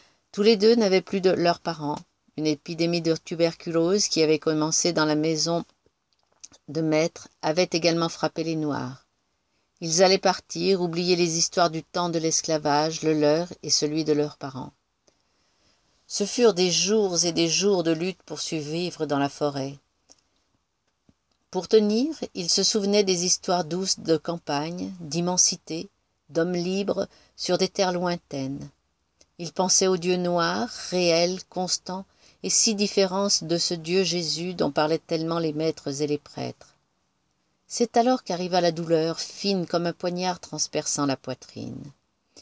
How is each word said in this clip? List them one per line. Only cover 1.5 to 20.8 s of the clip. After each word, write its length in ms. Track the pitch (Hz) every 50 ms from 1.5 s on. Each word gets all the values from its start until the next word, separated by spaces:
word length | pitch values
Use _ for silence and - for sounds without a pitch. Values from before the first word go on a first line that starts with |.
| 170 -
parents. 380 | - 170 165 156 151 147 147 - - _ _ _ _ _ _
Une 100 | 151 156
épidémie 540 | 156 151 143 - - 170 160 170 170 175 170
de 160 | 160 165 160
tuberculose 920 | - - - 180 160 170 165 160 - - 175 160 165 165 175 196 208 190 -
qui 140 | - 160
avait 160 | 156 151 156 147
commencé 540 | - 165 156 151 156 156 160 - - 175
dans 140 | 165 165 156
la 100 | 151 151
maison 480 | 151 156 165 160 151 147 165 170 170 - - _ _ _ _ _ _ _ _ _ _ _ _ _ _ - - - _ _ -
de 120 | 143 160
maître 480 | 160 156 156 151 165 170 - - - - _ _
avait 260 | - 160 156 180 185 180
également 360 | - 165 165 170 165 170 165 165
frappé 360 | - - - 156 - 170 160
les 120 | 165 160
Noirs. 500 | 156 156 147 135 123 127 127 135 - _ _ _ _ _ _ _ _ _ _ _ _ _ _ _ _
Ils 220 | 175 165 156 175
allaient 160 | 190 185 190 190
partir, 600 | - 190 180 - - - - 165 175 190 196 175
oublier 360 | 180 170 165 175 180 180 180
les 220 | 170 175 165 160 170
histoires 320 | 160 - - 190 170 165
du 120 | 160 160
temps 260 | - _ - 180 175 175
de 100 | 165 170
l'esclavage, 840 | 160 160 - - - - 160 151 151 151 143 147 156 160 160 -
le 120 | 156 160 156
leur 340 | 151 147 147 151 165 175 175 - -
et 80 | - 151
celui 340 | - - 156 147 151 160 156
de 80 | 151
leurs 240 | 151 147 147 151 -
parents. 360 | - - 135 131 127 139 143 - _ _ _ _ _ _ _ _ _ _ _ _ _ _ _ _ _ _ _ _ _ _ _ _ _ _
Ce 180 | - - - 202
furent 300 | 190 - 247 240 220 180
des 160 | 175 185 180
jours 540 | 165 165 175 190 220 220 208 185 175 160 175
et 80 | 175
des 160 | 165 160 170 165
jours 340 | 156 147 190 208 202 180
de 100 | 160 165
lutte 300 | 165 160 175 190 180 - _
pour 160 | - 156 143
survivre 680 | - - 175 156 143 147 156 170 180 170 - - 156
dans 120 | 143 147 139
la 100 | 139 143
forêt. 500 | - - 151 147 139 139 135 139 143 - _ _ _ _ _ _ _ _ _ _ _ _ _ _ _ _ _ _ _ _